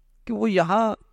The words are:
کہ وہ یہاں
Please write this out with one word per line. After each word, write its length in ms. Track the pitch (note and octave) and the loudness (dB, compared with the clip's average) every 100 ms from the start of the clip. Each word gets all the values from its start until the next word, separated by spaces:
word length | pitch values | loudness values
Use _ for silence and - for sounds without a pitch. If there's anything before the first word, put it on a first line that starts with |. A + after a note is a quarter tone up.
| _ _ | _ _
کہ 80 | - | -8
وہ 180 | G#3+ A3 | -4 0
یہاں 440 | F#3 E3 G#3 A3 - _ | 2 2 2 0 -4 _